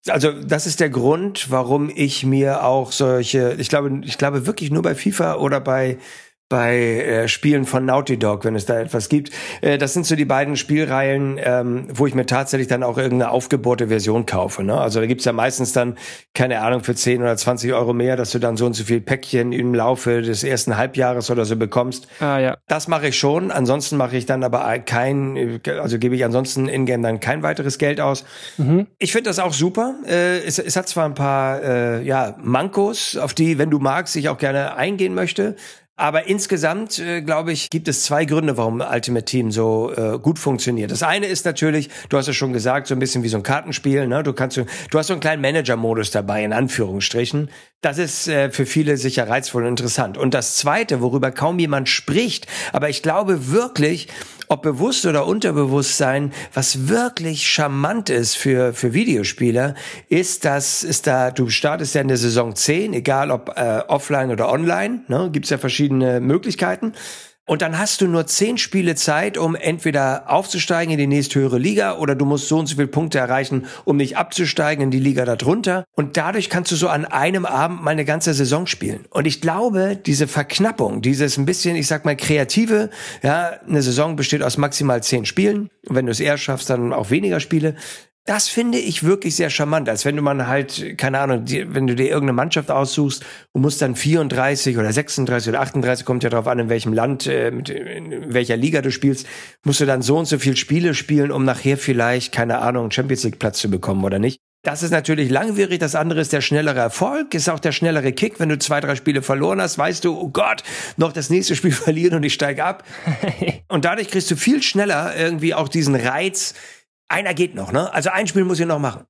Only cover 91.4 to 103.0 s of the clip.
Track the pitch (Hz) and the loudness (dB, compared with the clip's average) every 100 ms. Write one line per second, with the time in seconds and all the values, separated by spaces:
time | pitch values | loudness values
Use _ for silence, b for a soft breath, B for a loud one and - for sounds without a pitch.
91.4 | 117 - - 127 135 120 131 151 139 123 | -2 -6 -4 -2 0 2 2 2 2 0
92.4 | 151 160 143 135 135 - 143 - B B | 0 -2 0 0 0 0 0 -2 B B
93.4 | B - 139 143 135 120 143 165 143 123 | B 0 2 2 -2 0 2 2 2 2
94.4 | 131 139 135 117 110 110 147 - 127 123 | 0 2 0 2 2 0 -2 -2 0 0
95.4 | 113 117 135 143 120 127 - 123 120 117 | 0 0 0 0 0 0 0 0 2 0
96.4 | 113 123 113 117 110 107 123 131 139 135 | 0 0 2 0 2 2 2 0 -2 0
97.4 | 120 120 139 135 123 170 160 139 151 120 | 0 -2 -8 -8 -8 -10 -10 -10 -2 0
98.4 | 117 117 139 156 135 123 143 131 - B | 2 2 2 2 0 0 2 0 -4 B
99.4 | B B - 139 143 131 123 151 165 143 | B B 0 2 2 2 4 2 2 0
100.4 | 131 131 - 156 175 143 - 151 143 139 | 2 0 0 2 2 0 2 2 2 2
101.4 | 135 120 135 139 143 120 117 123 120 - | 2 2 0 0 2 2 2 2 -2 -2
102.4 | 117 120 117 123 113 117 | 0 2 2 0 -2 -2